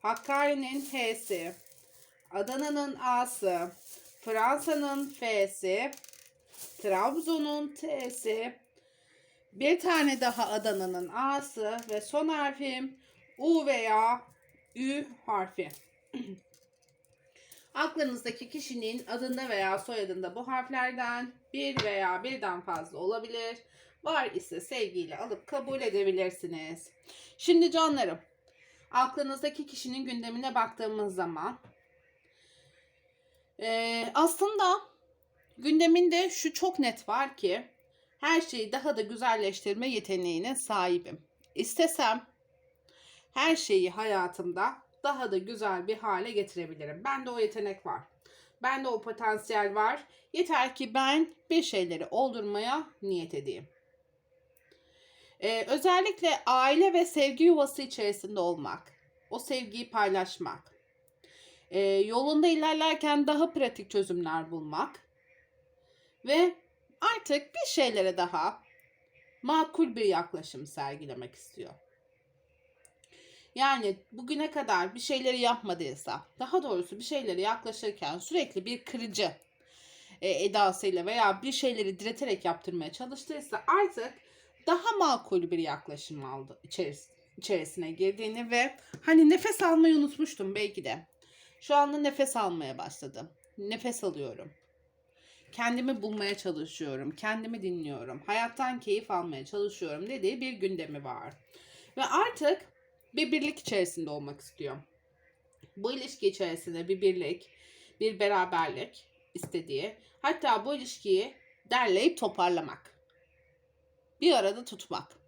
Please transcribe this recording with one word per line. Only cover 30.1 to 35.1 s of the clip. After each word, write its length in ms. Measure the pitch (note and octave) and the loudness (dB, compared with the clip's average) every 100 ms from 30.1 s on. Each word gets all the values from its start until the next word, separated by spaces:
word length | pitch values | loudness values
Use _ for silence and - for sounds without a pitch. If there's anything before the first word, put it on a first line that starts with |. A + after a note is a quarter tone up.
| A#3+ A#3 A#3 C4 A#3 | -6 -6 -6 -2 0
baktığımız 600 | A3+ - A3 G#3+ G#3 F3+ | -2 -2 -4 -2 -4 -2
zaman, 440 | F3 D#3+ F#3 B3 - _ _ _ _ _ _ _ _ _ _ _ _ _ _ _ _ _ _ - | -4 -4 -6 -8 -20 _ _ _ _ _ _ _ _ _ _ _ _ _ _ _ _ _ _ -8
e, 440 | A3+ A3+ A#3 A#3 A#3 | -2 0 0 -2 0
aslında 680 | C#4 E4 - G4+ G#4 F#4 G4+ - _ _ | 4 4 4 0 4 4 2 -2 _ _